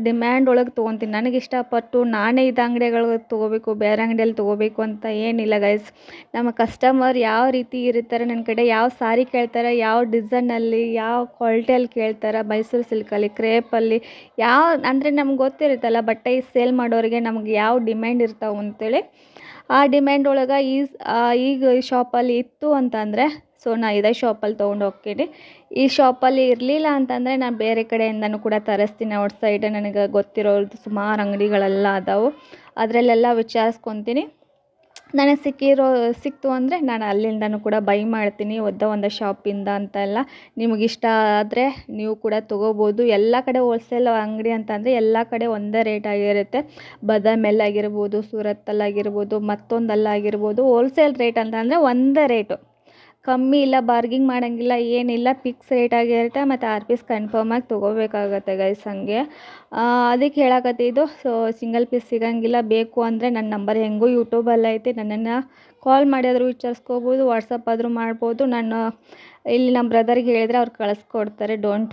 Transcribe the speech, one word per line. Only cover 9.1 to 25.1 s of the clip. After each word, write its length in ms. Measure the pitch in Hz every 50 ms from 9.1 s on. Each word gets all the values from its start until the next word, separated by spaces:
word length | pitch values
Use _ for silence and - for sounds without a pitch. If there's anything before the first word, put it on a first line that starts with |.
| 226 240 262
ಕೇಳ್ತಾರೆ, 540 | 254 - 247 240 233 - 233 233 240 240 240
ಯಾವ 240 | 220 220 220 240 247
ಡಿಸೈನಲ್ಲಿ, 920 | 226 220 233 214 220 247 247 247 247 233 226 226 226 226 226 233 233 226
ಯಾವ 300 | 226 220 226 240 247 247
ಕ್ವಾಲಿಟಿಯಲ್ಲಿ 640 | 240 - - 240 226 226 226 226 262 254 254 247 240
ಕೇಳ್ತಾರೆ, 540 | - 240 220 220 220 214 - 214 214 220 220 208
ಮೈಸೂರು 340 | 214 214 220 220 - 240 240
ಸಿಲ್ಕಲ್ಲಿ, 460 | - 233 220 208 - 214 208 208 208
ಕ್ರೇಪಲ್ಲಿ, 680 | 208 - 226 220 226 233 233 - - 226 226 226 220 233 - - - - - - - -
ಯಾವ 420 | - 240 247 285 320 339 330 269 -
ಅಂದರೆ 240 | 240 262 269 277 294
ನಮ್ಗೆ 260 | 285 285 285 269 277
ಗೊತ್ತಿರುತ್ತಲ್ಲ 640 | 254 262 269 262 - 302 294 262 233 240 233 226 233
ಬಟ್ಟೆ 400 | 226 220 220 220 - 247 247 262
ಸೇಲ್ 320 | 254 - - 247 240 254 254
ಮಾಡೋರಿಗೆ 480 | 247 240 233 226 226 226 226 233 233
ನಮ್ಗೆ 320 | 233 226 220 220 214 214 214
ಯಾವ 260 | 208 214 220 247 254
ಡಿಮ್ಯಾಂಡ್ 440 | 226 220 220 220 226 233 247 240 233
ಇರ್ತಾವೆ 360 | 220 220 - 220 214 208 208
ಅಂತೇಳಿ. 440 | 208 208 208 - 220 220 247 339 - - _ _ _ _ _ - - - - - - -
ಆ 160 | 254 269 285
ಡಿಮ್ಯಾಂಡ್ 420 | 277 254 285 277 277 277 285 277 285
ಒಳಗೆ 300 | 269 262 262 254 277 277 277
ಈ, 220 | 262 262 277 285 269 - - -
ಆ, 260 | - 214 233 240 240 240
ಈಗ 300 | 247 254 269 277 262 269 262 247 254
ಈ 20 |
ಶಾಪಲ್ಲಿ 580 | 254 - 262 247 247 247 - 247 247 247 240 240
ಇತ್ತು 340 | 247 - _ - - 302 294
ಅಂತಂದರೆ, 800 | 277 254 247 247 220 214 214 208 214 262 302 302 - - _ _ _ -
so 160 | 233 226 226
ನಾ 80 | 226 220
ಇದೇ 220 | 208 208 202 214 233
ಶಾಪಲ್ಲಿ 440 | 226 - 233 208 214 - 208 220
ತೊಗೊಂಡು 280 | 214 208 202 202 208 202
ಹೋಗ್ತೀನಿ. 400 | 196 190 - - 208